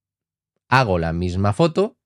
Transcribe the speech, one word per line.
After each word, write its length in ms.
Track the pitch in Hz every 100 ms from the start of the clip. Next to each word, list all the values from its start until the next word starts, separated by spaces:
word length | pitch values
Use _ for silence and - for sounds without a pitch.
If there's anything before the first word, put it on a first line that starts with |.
| _ _ _ _ _ _ _
hago 280 | 131 120 87
la 140 | 82
misma 400 | 82 90 90 101
foto, 480 | 104 165 185 202 -